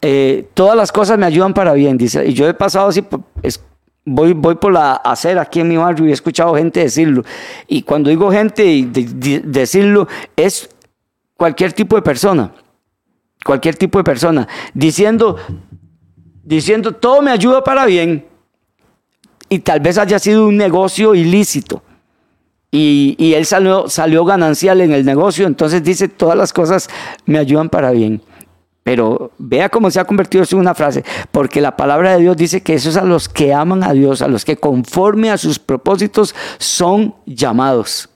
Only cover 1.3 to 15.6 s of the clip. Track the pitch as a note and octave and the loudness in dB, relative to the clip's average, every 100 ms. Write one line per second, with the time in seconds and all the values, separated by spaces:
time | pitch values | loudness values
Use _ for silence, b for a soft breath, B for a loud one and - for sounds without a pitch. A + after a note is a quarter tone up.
1.3 | D#3 F#3+ F#3+ F#3 C#3+ C#3+ C3 A#2+ - C3+ | 2 0 0 2 2 2 2 0 -2 -2
2.3 | B2+ D3 F3 G3 F#3+ G3 D3+ - C#3 - | 0 0 0 -2 0 0 0 -4 -10 -12
3.3 | - - - - _ _ _ - C3 D#3+ | -10 -8 -8 -16 _ _ _ -6 0 2
4.3 | E3+ D3+ E3 G3+ F3+ D3 C3 B2 B2 E3 | 2 0 0 0 2 2 0 -2 -4 -2
5.3 | F3+ D#3 E3+ E3 E3 E3+ D#3+ D#3+ C#3 - | -2 -2 -2 0 0 0 0 0 0 -4
6.3 | D#3+ E3+ D3+ E3 E3 D#3 C3 D#3+ C3 A2 | -2 0 0 0 0 -2 0 2 0 -2
7.3 | B B B B D3 - D3 C#3+ D#3+ G3 | B B B B -6 -2 -2 0 2 2
8.3 | G3 G#3+ G#3+ G3+ D3+ B2+ A#2+ A#2+ B2+ B2+ | 2 0 2 2 2 0 -4 -6 -6 -4
9.3 | C#3 - C3+ B2+ F#3+ G3+ G3+ F3 B B | -4 -2 -2 0 2 2 2 0 B B
10.3 | - F3 - - _ _ _ _ _ _ | -2 -2 -2 -12 _ _ _ _ _ _
11.3 | _ E3+ C#3+ F#3+ - G#3+ A3 F3 B2+ G3+ | _ -4 0 -4 -2 0 0 0 0 0
12.3 | F3+ G#2 _ _ _ _ _ _ _ _ | 0 -2 _ _ _ _ _ _ _ _
13.3 | _ - C3+ D#3+ D#3+ F#3+ G3 E3 C3 F3 | _ -4 -2 -2 -2 -2 0 0 0 0
14.3 | D#3 A2+ B B - D#3 D#3 G#3 A3+ A3 | 0 -2 B B -2 -2 2 0 2 0
15.3 | E3+ B F2+ | -2 B -16